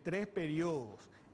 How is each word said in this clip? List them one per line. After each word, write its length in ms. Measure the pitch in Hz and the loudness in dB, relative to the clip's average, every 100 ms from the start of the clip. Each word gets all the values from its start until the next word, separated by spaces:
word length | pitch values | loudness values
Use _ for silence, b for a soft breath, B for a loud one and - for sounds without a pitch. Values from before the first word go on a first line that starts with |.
tres 240 | 175 185 202 | -2 0 0
periodos 800 | 190 160 156 170 156 110 98 - B B | 0 2 4 4 2 -2 -8 -16 B B